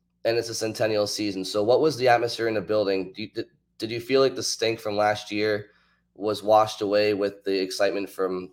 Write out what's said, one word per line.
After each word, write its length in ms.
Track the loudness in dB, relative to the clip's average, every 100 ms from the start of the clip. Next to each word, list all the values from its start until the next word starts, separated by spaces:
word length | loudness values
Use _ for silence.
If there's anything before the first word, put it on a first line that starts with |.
| _ _ -2
and 120 | 0
it's 120 | -2
a 60 | -4
centennial 520 | -4 0 0 0 0
season. 380 | -2 -4 -4 -4
So 180 | 0
what 160 | 2 4
was 160 | 2 2
the 140 | 4
atmosphere 400 | 4 2 -2 -2
in 40 |
the 80 | -2
building? 520 | 0 0 0 0 -4 -10
Do 60 |
you, 80 | -10
did, 160 | -10 -12 _ _ -10
did 140 | -8
you 100 | -6
feel 180 | 0 2
like 160 | 2 0
the 80 |
stink 360 | -6 -2 -2 -2
from 180 | -4 0
last 340 | 2 0 -4
year 360 | -2 0 -2 -6 _ _ _ _ -6
was 280 | -4 -2
washed 380 | 4 6 4 0
away 320 | 0 2 2
with 300 | 2 -2 -4 -2
the 120 | -2
excitement 520 | -2 0 0 0 -6
from 420 | -4 -4 -4 -8